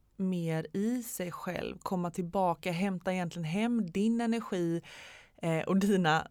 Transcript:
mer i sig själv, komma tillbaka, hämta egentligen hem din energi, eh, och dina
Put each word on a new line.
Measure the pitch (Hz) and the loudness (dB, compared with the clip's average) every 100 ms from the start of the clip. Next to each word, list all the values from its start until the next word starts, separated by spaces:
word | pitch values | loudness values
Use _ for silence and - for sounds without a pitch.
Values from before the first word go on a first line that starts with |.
| _ - | _ -4
mer | 190 180 165 160 - | -2 0 0 -2 -2
i | 190 214 247 | -2 0 -2
sig | 233 - 180 | -4 -6 -6
själv, | - - 175 58 - | -6 -6 -6 -6 -6
komma | - 185 175 | -4 -2 -2
tillbaka, | 175 170 196 185 165 185 | -4 -2 2 2 2 -2
hämta | 170 202 180 185 | 0 0 0 -2
egentligen | 185 175 175 156 | 0 -2 -4 -2
hem | 185 233 240 180 | 0 2 0 0
din | 190 220 233 | 0 2 2
energi, | 233 226 226 185 170 170 - - - - - _ | 2 0 0 0 0 0 -4 -16 -18 -20 -20 _
eh, | 170 160 | 0 0
och | - 190 | 2 2
dina | 202 196 165 156 - | 4 4 6 4 0